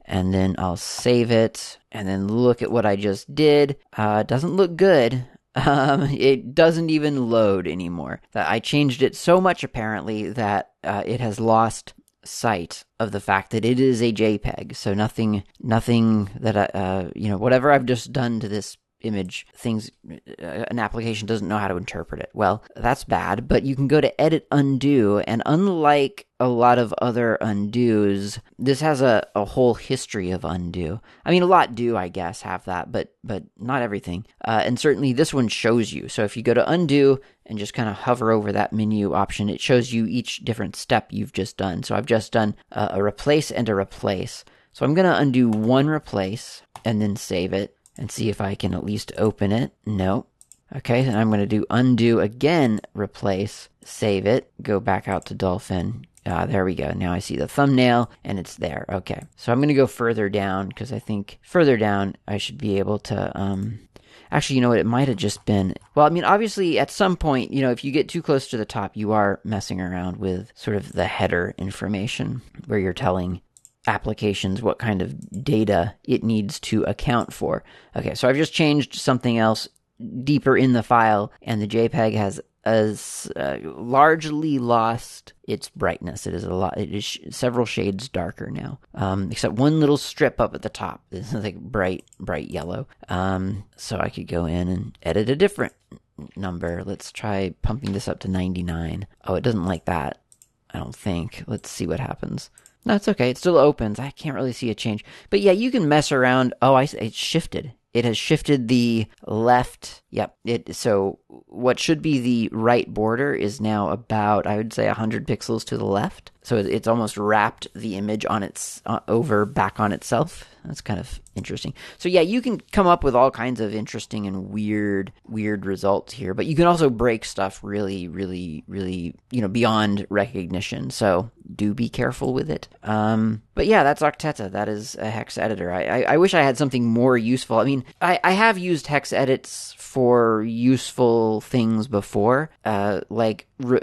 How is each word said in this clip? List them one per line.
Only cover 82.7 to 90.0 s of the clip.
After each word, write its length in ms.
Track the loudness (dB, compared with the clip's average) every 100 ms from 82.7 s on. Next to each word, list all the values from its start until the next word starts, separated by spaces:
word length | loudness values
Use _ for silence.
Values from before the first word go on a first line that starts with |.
| 2 2
s-, 380 | 0 -10 -14 -12
uh, 240 | -6 -6 -6
largely 960 | -10 -12 0 6 6 6 0 -4 -2 -2
lost 760 | 2 2 2 -2 -8 -18 -20 _
its 280 | -8 -8 -8
brightness. 560 | -4 -2 -2 -8 -10 -8
It 80 |
is 100 | -8
a 100 | -4
lot, 220 | -2 -2 -4
it 160 | -6
is 120 | -6
sh-, 140 | -8 -10 -14
several 360 | -4 -2 0 -2
shades 420 | -2 -2 -4 -6
darker 420 | -6 -6 -8 -10
now. 280 | -10 -10 -12 _
Um, 360 | -6 -2 -2 -4
except 220 | -2 -4
one 260 | 2 2 4
little 160 | 4
strip 440 | 2